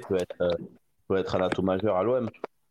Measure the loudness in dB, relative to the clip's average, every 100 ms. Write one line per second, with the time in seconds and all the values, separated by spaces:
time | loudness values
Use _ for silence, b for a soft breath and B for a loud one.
0 | 0 -2 -2 -2 0 0 -6 -16 _ _
1 | -2 -2 0 0 0 0 0 0 0 2
2 | 2 0 -2 -6 -14 _ _